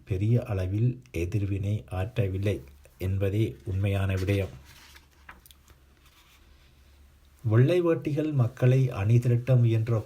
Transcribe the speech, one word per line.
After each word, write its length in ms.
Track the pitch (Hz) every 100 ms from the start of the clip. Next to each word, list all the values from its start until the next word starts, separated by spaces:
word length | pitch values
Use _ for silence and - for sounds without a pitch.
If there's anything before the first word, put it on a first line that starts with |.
பெரிய 400 | - 92 104 120
அளவில் 580 | - 95 92 101 123 - -
எதிர்வினை 720 | 85 87 101 98 98 98 104 -
ஆற்றவில்லை 680 | 90 95 - 98 95 101 - - - - -
என்பதே 600 | 95 98 98 104 110 - -
உண்மையான 480 | 95 101 98 98
விடயம். 400 | 95 92 101 95 - - - - - _ _ - - - - - - _ _ _ _ _ _ _ - _ _ _ - - _ _ -
வெள்ளை 380 | 117 110 135 180
வேட்டிகள் 520 | 170 165 160 147 156
மக்களை 560 | 143 113 - 127 131 127
அணிதிரட்ட 680 | - 101 120 123 120 123 127
முயன்ற 420 | 117 113 113 113